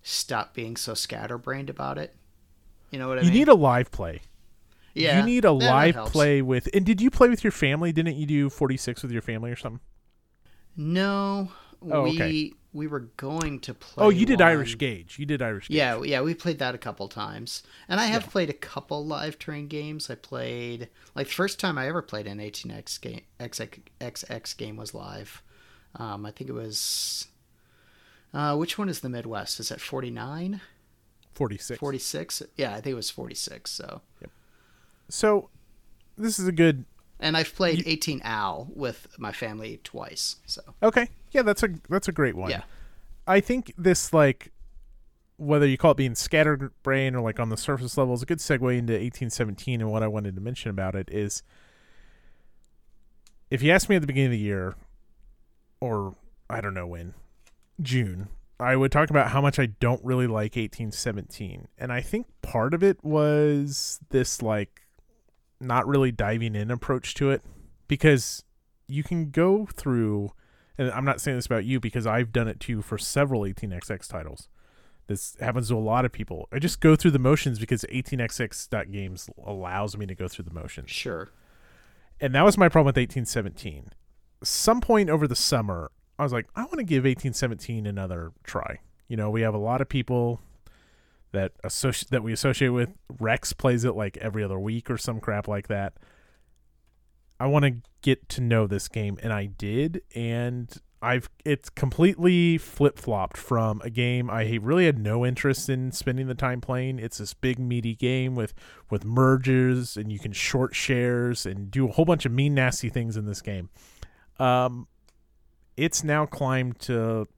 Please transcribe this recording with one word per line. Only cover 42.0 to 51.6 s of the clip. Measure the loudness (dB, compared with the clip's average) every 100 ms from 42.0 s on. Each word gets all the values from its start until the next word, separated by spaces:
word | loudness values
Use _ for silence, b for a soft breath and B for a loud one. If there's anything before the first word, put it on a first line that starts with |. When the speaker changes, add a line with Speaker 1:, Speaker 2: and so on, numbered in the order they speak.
| -2
Speaker 2:
a |
great | 0 0
one. | 0 -6
Speaker 1:
Yeah. | -6 -8 b b b b -10 4
Speaker 2:
I | 4
think | 4 -2 -4 0
this, | 4 4 4
like, | 6 6 2 -10 -20 -18 -18 -20 -20 -20 _ _ _
whether | 2 6 6
you | 6
call | 6
it | 6
being | 2
scatterbrained | -2 0 4 4 2 -4 _ 0 2 2 0
or, |
like, | -2 -2
on | -2
the | -2
surface | -2 -2 -2 0
level | 2
is | 0
a | -2
good | -4
segue | 0 2 2 0
into | 0 0
eighteen | -2 -6 -6
seventeen, | -2 -4 -4 -4 -2
and | -2
what | 0
I | -2
wanted | -2 -6
to | -6
mention | -8 -8 -6
about | -4 -4
it | -4 -4
is, | -4 -4 -6 b b